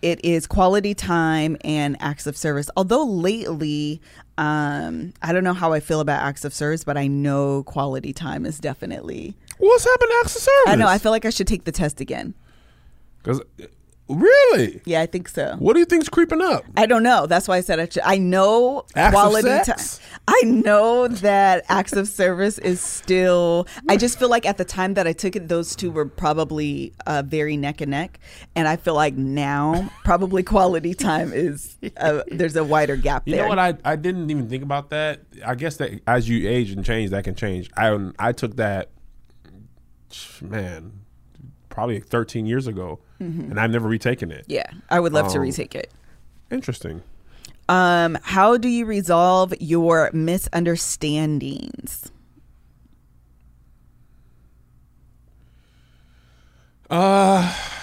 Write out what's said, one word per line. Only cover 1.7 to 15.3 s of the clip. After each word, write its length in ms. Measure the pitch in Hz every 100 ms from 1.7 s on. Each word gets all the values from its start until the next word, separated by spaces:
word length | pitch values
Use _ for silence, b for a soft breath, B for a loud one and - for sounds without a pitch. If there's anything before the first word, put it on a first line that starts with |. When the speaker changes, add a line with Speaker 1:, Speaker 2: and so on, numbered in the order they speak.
| 151 143 139
Speaker 1:
acts 260 | 147 143 151
of 120 | -
service. 320 | 160 143 143
Although 300 | 185 185 254
lately, 960 | 277 185 180 226 - 156 151 147 151 156 B B B -
um, 760 | 151 151 147 143 160 - 165 -
I 140 | 160
don't 100 | 180
know 80 | 185
how 220 | 180 165
I 60 | 156
feel 200 | - 156
about 220 | 151 143
acts 240 | 139 139 143
of 80 |
service, 300 | - 147 160
but 120 | - 143
I 100 | 139
know 580 | 139 143 139 139 139
quality 500 | 135 143 139 135 139
time 320 | - 170 147 160
is 120 | 147
definitely 800 | 143 135 - - - - - - B B
Speaker 2:
What's 260 | 392 480
happened 260 | 494 508 466
to 60 | 466
acts 120 | 466 453
of 40 |
service? 200 | 523 554 494
Speaker 1:
I 80 | -
know. 120 | 214
I 80 | 196
feel 160 | 220
like 140 | 220 220
I 40 |
should 160 | - 185
take 180 | 208
the 80 | 170
test 280 | 151 151 -
again. 320 | 135 135 - - b b b b b b b -
Speaker 2:
'Cause, 180 | - 135 - - - _ _ _ -
really? 720 | 151 359 554 508 240 113 -
Speaker 1:
Yeah, 160 | - 160
I 60 | 165
think 220 | 180
so. 280 | 175